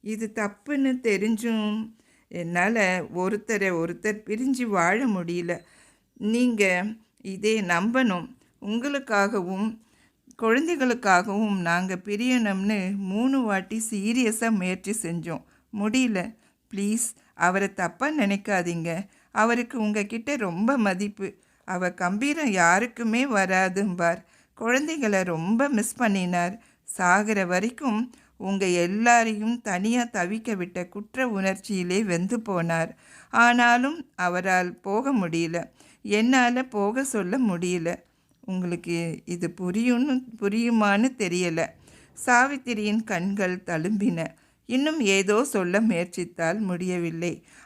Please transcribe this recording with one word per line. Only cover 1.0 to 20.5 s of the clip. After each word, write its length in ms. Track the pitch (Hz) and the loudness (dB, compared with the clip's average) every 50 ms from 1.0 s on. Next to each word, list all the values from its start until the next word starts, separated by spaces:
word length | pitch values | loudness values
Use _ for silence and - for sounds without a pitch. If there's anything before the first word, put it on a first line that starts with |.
| 254 | 0
தெரிஞ்சும் 880 | 226 202 190 202 220 226 214 233 233 226 220 214 214 214 220 220 220 - _ _ _ _ _ _ | 0 0 2 2 0 0 0 0 -2 0 0 0 -2 -2 -4 -6 -10 -14 _ _ _ _ _ _
என்னால 760 | _ - 175 170 165 175 175 180 208 233 226 202 185 185 185 156 - - | _ -10 -8 -6 -2 0 0 2 2 2 2 2 2 2 0 -4 -4 -4
ஒருத்தரை 560 | 175 180 190 220 208 208 - 226 202 196 190 | -2 -2 -2 -2 -4 -4 -4 -2 0 2 0
ஒருத்தர் 480 | 180 165 165 170 170 170 - 214 214 214 - | 2 0 -2 -2 -4 -4 -4 -4 -4 -4 -6
பிரிஞ்சு 360 | - 214 220 262 269 269 247 | -6 -4 -2 0 -2 0 0
வாழ 460 | 247 226 202 185 170 175 196 226 269 | 0 0 2 2 4 4 2 2 2
முடியல. 520 | 240 202 185 175 170 175 175 175 175 175 - - _ _ _ _ _ _ _ _ _ _ | 0 0 0 -2 -2 -4 -4 -4 -4 -6 -6 -8 _ _ _ _ _ _ _ _ _ _
நீங்க 720 | - 202 208 226 240 247 247 233 202 202 190 180 180 185 214 226 - _ _ _ _ | -6 -2 -2 2 2 2 2 2 2 2 2 2 0 -2 -4 -8 -10 _ _ _ _
இதே 400 | - 196 190 180 190 214 220 220 | -12 -12 -10 0 0 2 2 2
நம்பணும். 680 | 196 175 175 170 190 226 233 262 262 220 185 175 156 - - _ _ _ _ _ | 2 2 2 2 2 2 2 2 2 2 0 0 -4 -10 -16 _ _ _ _ _
உங்களுக்காகவும் 1160 | - 202 214 240 240 285 285 277 269 - 220 202 196 202 - 202 175 175 190 190 214 220 220 - _ _ _ _ _ _ _ _ _ _ - - | -8 -6 -4 -4 -4 -2 -4 -4 -4 0 2 2 2 2 0 -2 -2 -2 -4 -2 -2 -4 -4 -8 _ _ _ _ _ _ _ _ _ _ -10 -2
குழந்தைகளுக்காகவும் 1160 | 226 220 226 269 330 330 349 285 262 247 240 247 247 202 185 175 185 214 196 208 220 208 202 | 0 2 2 2 2 0 0 0 0 0 0 0 4 4 4 4 4 2 -2 0 0 0 -2
நாங்க 380 | 190 175 170 170 180 185 185 190 | -2 0 0 0 0 0 -2 -6
பிரியணும்னு 1000 | 180 - 208 202 208 240 254 254 247 226 208 196 190 190 208 220 202 185 185 202 | -6 -6 -6 -4 -2 0 2 2 2 2 0 0 0 0 0 0 0 -2 -4 -4
மூணு 460 | 196 196 185 190 214 247 262 269 269 | -4 -4 -4 -2 0 0 2 2 0
வாட்டி 420 | 247 214 196 190 190 - 214 226 220 - | 0 0 -2 -2 -2 -4 -6 -6 -4 -4
சீரியஸா 600 | 220 196 190 220 233 262 254 214 220 220 233 226 | -4 -2 -2 0 0 2 2 0 0 0 0 0
முயற்சி 460 | 220 196 180 185 185 185 - 190 214 - | 0 0 0 -2 -4 -4 -4 -6 -6 -4
செஞ்சோம். 420 | - 165 170 170 156 170 160 - - _ _ _ _ _ - 202 | -4 -4 -6 -6 -6 -6 -8 -8 -10 _ _ _ _ _ -6 -4
முடியல. 560 | 202 214 214 262 254 240 208 185 175 - - _ _ _ _ _ _ _ - | -2 0 2 2 2 2 0 -2 -4 -6 -12 _ _ _ _ _ _ _ -6
ப்ளீஸ், 400 | 196 202 202 214 233 - - - _ _ _ _ | -4 -2 -2 0 -2 -2 -6 -6 _ _ _ _
அவரை 400 | - 170 175 185 196 196 190 196 | 0 0 2 2 2 -2 -2 -2
தப்பா 360 | - 180 170 175 _ 247 302 311 302 | -4 -4 -4 -2 _ -2 -2 0 0
நினைக்காதீங்க. 840 | 214 196 202 196 202 - 202 180 175 175 170 170 165 170 165 175 196 - _ _ _ _ | 0 0 0 -2 -2 -2 -2 0 0 -2 -4 -4 -4 -4 -4 -6 -8 -10 _ _ _ _
அவருக்கு 480 | - 208 214 233 233 240 240 240 - 233 | 0 0 2 2 2 0 -2 -4 -4 -2
உங்ககிட்ட 560 | 214 214 208 214 202 208 226 226 226 277 294 | -2 0 0 -2 -4 -4 -6 -8 -4 -4 -4
ரொம்ப 420 | 269 214 185 | -2 -4 -4